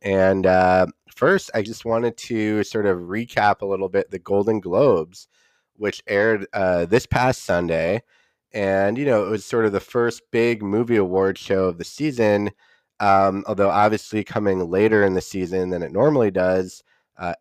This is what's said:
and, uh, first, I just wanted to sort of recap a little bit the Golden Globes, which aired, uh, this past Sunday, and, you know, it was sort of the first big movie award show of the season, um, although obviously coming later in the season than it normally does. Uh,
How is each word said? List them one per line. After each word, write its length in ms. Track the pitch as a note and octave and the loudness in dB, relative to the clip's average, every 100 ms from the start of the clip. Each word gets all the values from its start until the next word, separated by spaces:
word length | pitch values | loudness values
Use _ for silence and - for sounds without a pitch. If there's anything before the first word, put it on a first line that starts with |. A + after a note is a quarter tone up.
and, 460 | G2+ F#2+ F#2+ F#2+ F#2 | -2 2 4 4 4
uh, 400 | F#2 F#2 F#2 G#2 - _ | 4 6 4 2 -4 _
first, 360 | - C#3 G3 - | -2 0 0 -2
I 80 | A2+ | -6
just 240 | G#2 A2+ | -6 -8
wanted 320 | A#2 A2+ A#2+ A2+ | -4 -2 -2 -6
to 480 | - A2+ G#2+ G#2+ | -6 -2 0 -2
sort 220 | G2 A2+ G2+ | -2 -2 0
of 140 | F2+ | -2
recap 600 | F2 G#2 A#2+ - G#2 G2 | -4 -8 -4 0 0 0
a 60 | G2 | -2
little 240 | F#2+ F#2+ | -4 -2
bit 200 | G2 - | -2 -4
the 80 | F#2 | -8
Golden 400 | - G2 G#2 A2 | -2 0 2 -2
Globes, 680 | F2+ F#2+ C#3 F2+ D#2+ - - _ _ _ _ | 0 2 2 2 -2 -12 -20 _ _ _ _
which 280 | _ G#2 - - | _ -6 -6 -4
aired, 400 | G2+ A2 G#2+ - | 0 2 0 -4
uh, 320 | G#2 F#2 F2 E2+ | -2 0 0 0
this 180 | A2+ | 0
past 380 | - B2 B2+ B2 | 0 0 0 -2
Sunday, 600 | - F2 E2+ E2 E2 A2 - _ _ _ _ | -2 -2 0 -2 -2 -4 -6 _ _ _ _
and, 420 | G#2+ G2 F#2+ G2+ A#2+ | -4 -2 0 0 0
you 80 | |
know, 220 | C#3+ A2 G2 | 0 0 0
it 20 | |
was 160 | G#2+ | -4
sort 220 | - A#2+ G#2+ | -4 -2 0
of 60 | |
the 80 | G2 | -2
first 420 | - B2 A#2 - _ | -4 -2 -2 -4 _
big 320 | A#2+ A#2 A2+ | 0 0 0
movie 340 | G2+ G#2+ A#2+ A2+ | -2 -2 0 0
award 400 | F#2 F#2+ F#2+ F#2 | 2 2 0 -2
show 280 | - F#2+ | -2 0
of 120 | F#2 E2+ | 0 -2
the 80 | |
season, 680 | - - D3+ A#2+ G#2+ G#2 G#2 - _ _ _ - | -12 -6 -6 0 2 2 -2 -8 _ _ _ -2
um, 440 | G2+ G2 G2 G2 A2 | 2 4 4 0 -4
although 220 | G2+ G2 | 0 2
obviously 560 | F#2+ G#2+ G#2+ - G#2+ | 4 2 0 -4 -6
coming 460 | G2 A2 G#2 F#2 F2 | -4 -2 0 0 0
later 340 | F#2 A2 G#2+ | 2 4 4
in 80 | G2 | 2
the 80 | F#2 | 0
season 480 | - G2 F2 F#2 F2+ | -4 -6 -4 -2 -2
than 140 | F2 | -4
it 100 | E2+ | -4
normally 380 | G2+ C#3+ C#3+ G#2+ | 0 2 2 0
does. 520 | F#2 F#2 F#2 F#2 - _ _ _ - | 0 0 0 -2 -10 _ _ _ -12
Uh, 160 | F2+ - | -10 -4